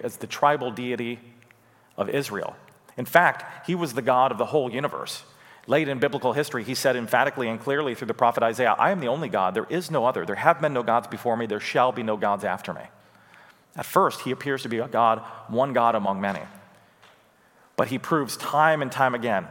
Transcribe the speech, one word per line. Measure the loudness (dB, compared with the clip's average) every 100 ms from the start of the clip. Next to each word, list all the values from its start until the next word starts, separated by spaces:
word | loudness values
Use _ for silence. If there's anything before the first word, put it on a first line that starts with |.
as | -8 -8
the | -10
tribal | 2 2 2 -2
deity | -6 -4 -4 -4 -8 -14 -20 _ _ _ _ _ -6
of | -2
Israel. | -2 -2 -6 -6 -10 -20 _ -16 -10
In | 2
fact, | 4 4 2 -8 -12 -4
he |
was | -2 -2
the | -2
God | 2 4 4
of | 2
the | 0
whole | 2 0
universe. | -2 -4 -6 -10 -12 -14 -20 -20 -20 0
Late | 2 2
in | 0
biblical | 0 0 0
history, | 0 -2 -4
he | -4
said | 0 2 2
emphatically | 2 2 2 0 -4
and | -4
clearly | -2 -2 -2
through | -4 -6
the |
prophet | 2 2 4
Isaiah, | 2 2 2 4
"I | 2
am | 2
the | -2
only | -2 -2
God, | 0 0
there | 0 -2
is | -4 -2
no | 0 0
other. | 0 -4
There |
have | 2 2 4
been | 2
no | 0
gods | 2 0 0
before | -4 -2 -2
me, | -2
there | -4
shall | -2 2 2
be | 2
no | -4 -2
gods | 0 0
after | -2 -4 -6
me." | -10 -12 -20 _ _ _ -20 -20 _ _ -12
At | 0
first, | 2 2 0
he | -6
appears | -4 -4 -4
to | -2
be | -4
a | -2
God, | 2 2 2 -4 -16 -6
one | -2 0
God | 2 4
among | 2 0 -2
many. | -2 -4 -10 -18 -20 -20 _ _ -20 _ _ _ _ _ _ -2
But | -2
he | -2
proves | 0 0 0 -6
time | -2 4 4 4
and | 0
time | 0 0
again | 2 0 0 -2